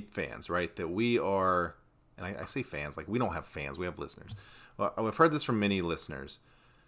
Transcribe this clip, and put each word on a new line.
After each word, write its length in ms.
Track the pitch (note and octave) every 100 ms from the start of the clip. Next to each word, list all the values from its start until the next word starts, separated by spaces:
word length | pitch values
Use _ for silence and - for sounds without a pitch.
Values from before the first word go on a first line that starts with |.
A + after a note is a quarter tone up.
| G2+
fans, 380 | - D2 A1+ -
right? 240 | F2 E2+ -
That 140 | E2
we 280 | F2+ A#2+ A#2
are, 580 | E2+ G2 F#2 F2+ E2+ - _ _ _ -
and 80 | F#2
I, 160 | -
I 40 | -
say 160 | C3+
fans, 340 | B2 D2 D2 C#2+
like, 100 | D2+
we 120 | A2+
don't 140 | A#2
have 140 | E2 -
fans, 300 | - C#2 D2
we 80 | F2+
have 120 | E2+
listeners. 320 | - - - - - - - -
Well, 160 | G2+ -
we've 160 | A2 G#2+
heard 140 | D#3+
this 120 | D3
from 160 | - A2+
many 220 | G2+ G2
listeners, 580 | E2+ D#2+ - C#2+ C#2 - - - - -